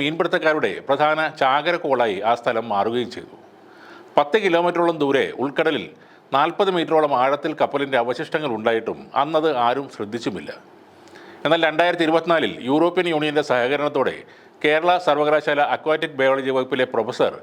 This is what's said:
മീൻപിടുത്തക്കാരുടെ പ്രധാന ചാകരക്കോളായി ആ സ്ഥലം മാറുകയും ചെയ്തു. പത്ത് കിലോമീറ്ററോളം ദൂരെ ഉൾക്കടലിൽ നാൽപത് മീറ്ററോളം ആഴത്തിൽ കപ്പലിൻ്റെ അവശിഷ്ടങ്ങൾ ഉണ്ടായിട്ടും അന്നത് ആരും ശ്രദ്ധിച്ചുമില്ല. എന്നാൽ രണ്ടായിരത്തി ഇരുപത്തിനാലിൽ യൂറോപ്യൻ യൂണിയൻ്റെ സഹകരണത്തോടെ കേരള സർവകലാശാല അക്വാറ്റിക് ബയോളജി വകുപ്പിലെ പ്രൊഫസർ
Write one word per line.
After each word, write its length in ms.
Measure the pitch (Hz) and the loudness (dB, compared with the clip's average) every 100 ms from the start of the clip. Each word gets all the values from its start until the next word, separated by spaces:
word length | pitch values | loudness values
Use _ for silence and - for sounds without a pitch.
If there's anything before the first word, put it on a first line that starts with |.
മീൻപിടുത്തക്കാരുടെ 720 | 143 165 165 175 156 156 113 80 - | -2 -2 0 0 0 0 -2 -4 -2
പ്രധാന 400 | 139 151 156 156 - | 0 2 2 -2 0
ചാകരക്കോളായി 760 | 135 143 156 170 165 127 117 95 107 | 2 2 0 -2 0 0 0 0 0
ആ 20 | 120 | 0
സ്ഥലം 260 | 131 113 113 | 0 -2 -2
മാറുകയും 380 | 101 104 120 113 - | -2 0 -2 -4 -10
ചെയ്തു. 200 | - - - - - - - - - - | -16 -20 -20 -20 -20 -20 -20 -20 -2 0
പത്ത് 200 | 147 220 196 | 2 2 2
കിലോമീറ്ററോളം 520 | 170 175 170 170 160 143 | 2 2 2 0 0 0
ദൂരെ 200 | 135 87 101 135 | 2 0 -2 -4
ഉൾക്കടലിൽ 420 | - 160 - - - - - - 135 | 0 0 0 -4 -14 -20 -20 -4 0
നാൽപത് 340 | 156 170 190 180 | 0 0 0 0
മീറ്ററോളം 380 | 151 156 151 131 | 0 2 2 2
ആഴത്തിൽ 320 | 135 143 160 151 | 2 0 -4 -2
കപ്പലിൻ്റെ 380 | 131 139 139 131 | -2 -2 0 0
അവശിഷ്ടങ്ങൾ 500 | 120 123 156 160 151 107 | 0 -4 -4 -4 -4 -2
ഉണ്ടായിട്ടും 420 | 113 113 107 - 104 127 | 0 0 -2 -8 -4 -2
അന്നത് 260 | 147 160 160 127 120 | 0 0 0 2 0
ആരും 200 | 131 139 | 0 -4
ശ്രദ്ധിച്ചുമില്ല. 580 | - 104 117 117 90 - - - - - - - - - - 147 | -10 -8 -8 -6 -8 -10 -16 -20 -20 -20 -20 -20 -20 -20 -8 0
എന്നാൽ 140 | 165 160 | 2 2
രണ്ടായിരത്തി 380 | 156 175 170 156 | 2 2 2 2
ഇരുപത്തിനാലിൽ 460 | 165 165 165 110 82 120 | 2 2 2 0 -2 0
യൂറോപ്യൻ 380 | 147 170 180 175 | 2 2 2 0
യൂണിയൻ്റെ 320 | 156 151 147 143 | 0 0 0 0
സഹകരണത്തോടെ 680 | 127 123 143 147 143 110 - - - - - | 0 2 0 0 0 0 -2 -12 -20 -20 -4
കേരള 280 | 151 156 175 180 151 | 0 2 2 2 2
സർവകലാശാല 560 | 147 151 151 151 147 131 127 | 2 2 2 2 0 0 0
അക്വാറ്റിക് 420 | 156 156 160 135 | 0 -2 -2 0
ബയോളജി 320 | 131 135 135 131 | 2 2 0 -2
വകുപ്പിലെ 300 | 131 131 127 | -2 -2 0
പ്രൊഫസർ 400 | 117 113 - 117 - | -2 -2 0 -2 -2